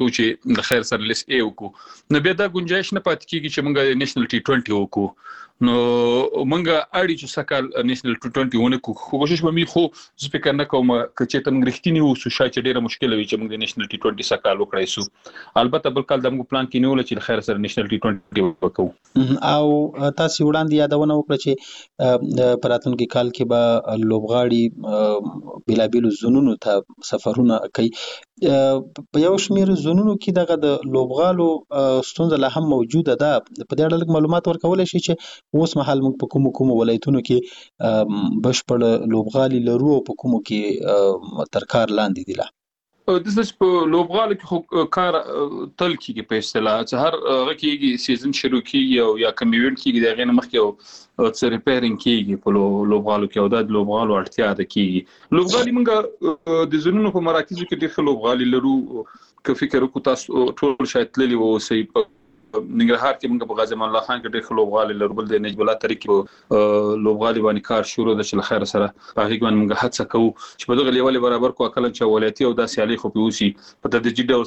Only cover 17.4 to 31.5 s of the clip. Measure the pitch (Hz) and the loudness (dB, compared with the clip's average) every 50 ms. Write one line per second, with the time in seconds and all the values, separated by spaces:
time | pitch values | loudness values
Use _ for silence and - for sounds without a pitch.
17.4 | 104 - 107 101 104 98 - - 104 98 110 104 - 113 104 98 - - - 104 | -2 -2 -2 -2 -2 -4 -2 -4 -2 -2 -2 -2 0 -2 -2 -2 -6 -6 -2 0
18.4 | 95 175 160 - - 90 - - 92 87 - _ _ _ - 131 131 127 135 151 | 0 0 0 -2 -4 -4 0 0 -4 -4 -4 _ _ _ 0 2 2 2 0 0
19.4 | - 151 147 147 151 151 147 147 151 147 - 135 139 143 139 - 165 156 - - | 0 0 2 2 2 2 2 2 0 -2 -4 -2 -2 -2 0 0 -2 -2 0 0
20.4 | 156 151 151 160 160 160 151 151 147 143 147 147 151 151 151 151 147 - 147 135 | 0 2 2 0 0 0 2 2 2 2 2 0 2 2 0 0 0 -2 -2 -2
21.4 | - 143 135 131 - - - - - _ _ - 135 127 127 120 113 107 - 123 | 0 -2 -4 -4 -4 -16 -20 -20 -20 _ _ -2 0 2 2 2 0 -2 0 2
22.4 | 127 123 123 120 - 120 120 120 - 135 123 117 123 - - 123 123 123 120 - | 2 2 2 2 0 0 -2 0 -2 -2 -2 -2 -2 -2 0 0 0 0 -2 -4
23.4 | 127 117 120 117 117 117 117 110 - - 110 110 110 110 110 110 107 107 117 123 | -2 0 2 2 2 4 2 0 0 -2 -2 0 0 2 0 0 0 0 0 0
24.4 | 123 123 117 117 117 117 - - 110 107 107 107 107 107 107 104 104 - - 98 | 2 2 2 2 2 0 -2 -6 -6 -4 0 0 2 2 0 -2 -4 -6 -10 -12
25.4 | - - - - - - 110 113 110 107 117 120 117 113 104 101 110 120 127 135 | -14 -14 -16 -10 -2 0 2 2 2 2 2 2 2 2 0 0 0 2 4 4
26.4 | 143 127 107 95 - - 104 98 - _ - _ - - - 104 - - 107 127 | 4 2 0 0 -2 0 0 0 -2 _ -14 _ -10 -6 -6 -4 -2 -2 0 2
27.4 | 123 120 110 110 - - - - 113 117 113 - - - - - - _ _ - | 2 2 2 2 -2 -4 -2 0 0 0 -2 -4 -12 -12 -12 -14 -18 _ _ -2
28.4 | - 156 139 135 135 135 135 135 135 - - - - _ - 147 156 175 190 196 | 0 2 4 4 4 4 2 0 -2 -8 -14 -18 -12 _ 0 2 4 4 4 2
29.4 | 190 - 202 196 190 190 190 160 139 156 170 185 214 214 202 196 - - 175 180 | 0 0 0 2 2 2 2 2 2 2 2 4 4 2 0 0 -2 0 0 0
30.4 | 175 165 170 156 147 147 143 131 - 135 131 131 131 123 127 135 165 185 185 175 | 2 2 0 2 2 2 0 0 -2 -2 0 0 0 0 0 2 2 2 2 2
31.4 | 170 165 | 2 2